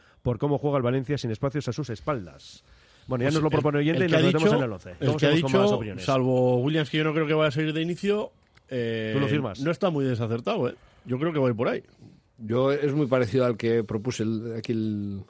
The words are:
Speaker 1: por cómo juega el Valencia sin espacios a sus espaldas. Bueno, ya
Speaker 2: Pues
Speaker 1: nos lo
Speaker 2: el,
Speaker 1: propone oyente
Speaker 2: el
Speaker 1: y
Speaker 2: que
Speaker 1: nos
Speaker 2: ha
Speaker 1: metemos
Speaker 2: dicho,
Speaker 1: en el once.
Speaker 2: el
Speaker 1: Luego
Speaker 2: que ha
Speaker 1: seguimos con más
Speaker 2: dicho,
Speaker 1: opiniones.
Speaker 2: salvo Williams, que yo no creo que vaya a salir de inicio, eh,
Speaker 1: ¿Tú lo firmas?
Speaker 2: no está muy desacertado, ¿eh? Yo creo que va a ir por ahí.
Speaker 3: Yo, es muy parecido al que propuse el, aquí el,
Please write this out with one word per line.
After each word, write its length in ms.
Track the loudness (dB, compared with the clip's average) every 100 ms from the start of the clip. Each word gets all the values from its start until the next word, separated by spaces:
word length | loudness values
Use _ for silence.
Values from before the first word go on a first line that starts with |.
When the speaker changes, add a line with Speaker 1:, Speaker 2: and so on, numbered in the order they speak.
| _ _
Speaker 1:
por 180 | -4 -2
cómo 180 | 0 0
juega 180 | 0 0
el 80 |
Valencia 340 | 2 0 -2 -4
sin 140 | -4
espacios 380 | -4 -4 -4 -4
a 20 |
sus 180 | -6 -6
espaldas. 760 | -8 -6 -6 -6 -16 -20 -20 _ -20 _ -18 -6
Bueno, 160 | -2
ya 40 | 0
Speaker 2:
Pues 60 | 2
Speaker 1:
nos 80 |
lo 40 | 2
Speaker 2:
el, 40 |
Speaker 1:
propone 240 | 2 2 2
oyente 240 | 2 2 2
Speaker 2:
el 60 |
Speaker 1:
y 20 |
Speaker 2:
que 40 | 4
Speaker 1:
nos 60 |
Speaker 2:
ha 40 | 4
Speaker 1:
metemos 160 | 4
Speaker 2:
dicho, 140 | 4 2
Speaker 1:
en 60 |
el 80 | 0
once. 160 | -4 -12
Speaker 2:
el 60 | -4
Speaker 1:
Luego 180 | -2 2
Speaker 2:
que 80 | 4
ha 40 |
Speaker 1:
seguimos 220 | 4 4
con 60 | 4
más 80 | 4
Speaker 2:
dicho, 60 | 2
Speaker 1:
opiniones. 260 | -2 -6
Speaker 2:
salvo 540 | 0 2 4 4 4 2
Williams, 320 | 2 0 0
que 80 | 0
yo 60 | 0
no 80 |
creo 140 | 0 0
que 60 |
vaya 140 | 2 2
a 40 |
salir 200 | 0 -2
de 80 | -2
inicio, 500 | -4 -2 -2 -2 -4 _ _ _ -8
eh, 380 | -4 -2 -2 -2
Speaker 1:
¿Tú 60 | 0
lo 80 | 0
firmas? 320 | 0 -2 -4
Speaker 2:
no 100 | -4
está 180 | 0 0
muy 160 | 0 0
desacertado, 640 | 0 -2 -2 -2 -2 -2
¿eh? 60 | -6 -18 _
Yo 160 | -8 -4
creo 140 | -2
que 60 | 0
va 80 | 0
a 20 |
ir 60 | 0
por 100 | -2
ahí. 160 | -4 -8 -20 -20 -20 _ -12
Speaker 3:
Yo, 340 | -2 2 2
es 220 | 2 0
muy 140 | 0 2
parecido 360 | 2 2 2 2
al 120 | 2
que 260 | 0 0
propuse 400 | 0 -4 -4 -4
el, 300 | -2 -4 -6 -8
aquí 140 | -4
el, 520 | -2 -2 -4 -6 -8 -12